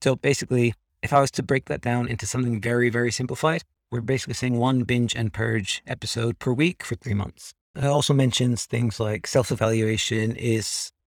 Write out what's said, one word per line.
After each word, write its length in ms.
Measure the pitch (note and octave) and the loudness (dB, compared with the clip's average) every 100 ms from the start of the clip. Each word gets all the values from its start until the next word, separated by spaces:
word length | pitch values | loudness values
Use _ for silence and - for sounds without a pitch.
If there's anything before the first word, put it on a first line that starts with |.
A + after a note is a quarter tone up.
So 140 | C3+ | 0
basically, 600 | B2+ C#3+ C3+ - B2 A#2+ - _ - | 2 2 0 0 2 2 0 _ -10
if 100 | - | 2
I 80 | C#3+ | 4
was 120 | C#3 | 4
to 100 | - | 0
break 220 | C3+ C3+ | -2 -2
that 160 | - C3+ | -2 -6
down 260 | A#2+ A#2+ A#2+ | -2 -2 -2
into 200 | A2+ G#2+ | -4 -4
something 340 | B2+ B2 A2+ | -2 -2 -2
very, 280 | A2+ A#2+ A#2+ | 0 2 2
very 220 | A#2 A#2+ | 2 0
simplified, 540 | - B2+ C3 D#3 E3 - _ - | -2 -4 0 0 0 -6 _ -8
we're 80 | A#2+ | -6
basically 320 | A2+ C3 - | -2 -2 -4
saying 240 | A#2 B2+ A#2+ | -4 -2 2
one 280 | B2 C3 | 2 2
binge 300 | A#2 B2 A#2 | 2 0 0
and 200 | B2 A2+ | 0 -4
purge 480 | - A2+ A2+ G2 - - | -2 0 0 -2 -6 -8
episode 520 | B2 A2 A#2+ A#2 - | -8 -6 -2 -2 -2
per 120 | C3 | -2
week 320 | B2 E3 - | 2 0 -2
for 120 | - | -8
three 180 | A#2 A#2+ | -8 -4
months. 400 | G2+ G#2 - - - _ - | -2 -4 -10 -20 -20 _ -2
It 80 | |
also 300 | C#3 D3 - | 2 4 4
mentions 500 | C#3 C3 - B2 A#2 | 4 4 2 0 0
things 340 | - A#2+ A#2 - | -2 0 0 0
like 280 | G#2+ G#2+ - | -2 -4 0
self-evaluation 1080 | C3+ A2+ B2 A2 A2+ A2 A2 - A2 A2 - | 2 2 2 2 2 2 0 0 0 -2 -2
is 560 | A#2+ A2+ - - - _ | 0 0 0 -6 -8 _